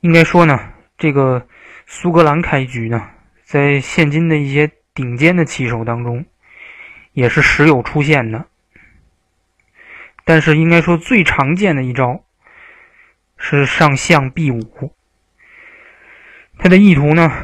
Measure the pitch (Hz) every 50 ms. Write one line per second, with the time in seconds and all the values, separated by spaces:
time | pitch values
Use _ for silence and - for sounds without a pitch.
0 | - 170 165 165 165 - - 175 170 156 139 120 - - - _ _ _ _ _
1 | - 156 139 139 135 131 127 123 120 _ _ _ - - - - _ _ - -
2 | - 180 165 170 170 151 147 165 170 - - 139 131 123 123 120 113 113 120 113
3 | 98 - _ _ _ _ _ _ _ _ - 147 143 143 143 139 127 - - -
4 | 165 147 143 160 170 165 160 151 143 139 139 147 151 160 _ _ _ _ _ -
5 | 131 123 123 120 147 165 185 180 160 135 - - 135 117 123 113 113 117 117 120
6 | 120 120 120 120 160 _ _ _ _ _ _ - - - - - - - - -
7 | _ _ _ 143 127 120 - 156 139 - - - 143 160 151 127 113 - - 151
8 | 143 143 156 139 117 113 110 113 - _ _ _ _ _ _ - _ _ _ _
9 | _ _ _ _ _ _ _ _ _ _ _ _ _ _ _ _ - - - -
10 | - - _ - _ - 165 160 151 165 151 151 160 165 170 170 156 170 175 160
11 | - - 254 214 165 - - - 139 139 165 180 208 196 156 139 131 127 123 135
12 | 131 123 127 180 _ _ _ _ _ _ _ _ - - - _ _ _ _ _
13 | _ _ _ _ _ _ _ _ - - - 143 139 131 - - 165 151 139 135
14 | - - 175 151 135 131 - - 160 139 123 117 110 - _ - 135 143 _ _
15 | _ _ _ _ _ _ _ _ _ _ - - - - - - _ - _ _
16 | _ _ - - _ - - - - _ _ - - 185 180 190 208 202 175 135
17 | 143 147 156 165 165 156 - -